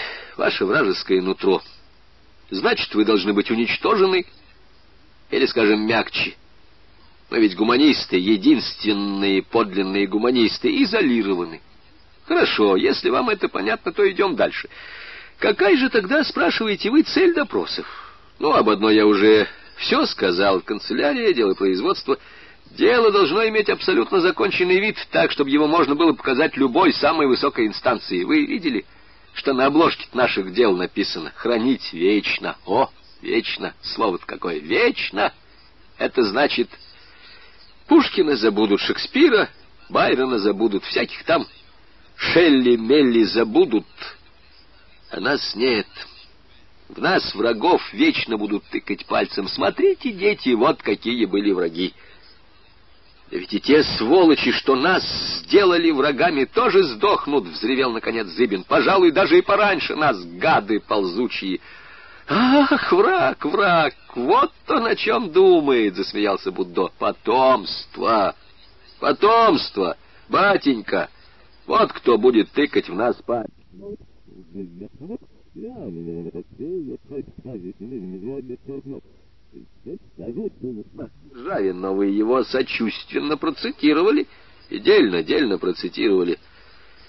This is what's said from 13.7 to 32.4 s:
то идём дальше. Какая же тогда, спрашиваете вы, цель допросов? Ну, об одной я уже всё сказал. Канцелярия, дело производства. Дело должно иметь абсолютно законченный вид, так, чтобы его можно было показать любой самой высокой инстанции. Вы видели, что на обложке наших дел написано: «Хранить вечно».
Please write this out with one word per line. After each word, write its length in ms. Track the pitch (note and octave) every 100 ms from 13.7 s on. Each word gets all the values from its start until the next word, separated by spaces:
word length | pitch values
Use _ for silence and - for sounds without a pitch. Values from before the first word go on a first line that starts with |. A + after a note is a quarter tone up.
| A#3 F#3
то 180 | F#3 G3
идём 280 | F#3 G3 D3+
дальше. 320 | - - - - - - - - - -
Какая 380 | G#3+ G#3 G4+ D4+
же 140 | C4
тогда, 340 | A3+ F#3 D4
спрашиваете 680 | C4 - E4+ - A3 G3 G3+
вы, 120 | D4
цель 320 | - F#4+ F#4
допросов? 520 | E4 - F#2+ E2 - - - - - - -
Ну, 140 | D3
об 160 | D3+ A2
одной 260 | G2 A2 G#2+
я 100 | G#2
уже 440 | G2+ G#2+ G#2+ G2 - - -
всё 280 | - C#4 C#4+
сказал. 560 | - F#2+ F2 G2 F#2
Канцелярия, 720 | - G#2 - B2 C#3+ C#3 A3
дело 220 | C3 G2+ F#2
производства. 640 | G2 F#2 D#3+ F#3+ - - - - - - - -
Дело 340 | G3+ A#3+ A3+
должно 340 | G3+ D3+ G3 A3
иметь 200 | G#3+ G#3
абсолютно 520 | F3+ - F#3 A3 F#3+
законченный 580 | F3 - G3+ - F3+ F#3
вид, 160 | G#3+ - -
так, 200 | D#3+ D#3+
чтобы 180 | - C#3
его 180 | D3 D3+
можно 260 | E3+ C#3
было 200 | D3 E3+
показать 420 | B2+ C3+ C3 D#3 C3+
любой 380 | C3+ C#3 F3+
самой 340 | - D3+ D#3+ C#3
высокой 400 | A#2 C#3+ B2+ G#2+
инстанции. 560 | - C3 G#2+ - F2+
Вы 220 | F#2 D3+ C#3+
видели, 400 | A3+ D#3+ G#2+ - - - - _
что 180 | - C#3
на 140 | B2+ C#3
обложке 420 | D3+ D3+ - -
наших 400 | A#2+ A#2+ G#2+ F#2
дел 240 | F#2+ A2+ F2+
написано: 560 | F2+ - F#2+ F#2 D2+ -
«Хранить 560 | A#2 A#2 B2 B2+ -
вечно». 640 | E2 F#2 G#2 - -